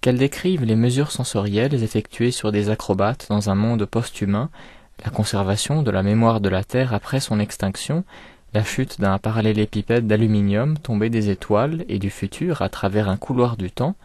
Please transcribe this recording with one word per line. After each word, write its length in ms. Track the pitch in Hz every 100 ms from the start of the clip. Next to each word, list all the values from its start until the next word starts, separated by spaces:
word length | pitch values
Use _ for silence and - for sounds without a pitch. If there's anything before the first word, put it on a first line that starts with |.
Qu'elle 180 | - 127
décrive 440 | 135 - 180 185
les 120 | 117 110
mesures 360 | 120 127 147
sensorielles 720 | - 131 104 101 101 131 139
effectuées 460 | 110 110 104 - 120
sur 220 | 123 107
des 180 | 104 104
acrobates 560 | 107 - 95 101 127 -
dans 200 | 104 104
un 60 | 98
monde 300 | 110 117 101
post-humain, 640 | 113 117 - 101 101 143 - - - - -
la 60 | -
conservation 720 | - - 101 98 104 - 151
de 80 | 139
la 140 | 98
mémoire 380 | 98 107 117 113
de 80 | 101
la 140 | 92
Terre 300 | 101 127 131
après 260 | 107 - 135
son 200 | - 107
extinction, 640 | 104 - 98 98 - 156 185 - - - -
la 100 | 107
chute 380 | 104 - 131 -
d'un 160 | 101 95
parallélépipède 880 | - 110 107 107 107 104 101 117 113
d'aluminium 720 | 107 113 107 101 101 135 156
tombé 320 | - 107 110
des 220 | 117 104
étoiles 540 | 95 - 104 135 160 175
et 80 | 101
du 140 | 98
futur 500 | - 98 - 175 165
à 80 | 95
travers 400 | - 101 101 104
un 80 | 95
couloir 400 | - 123 123 110
du 140 | 92
temps, 240 | - 131 196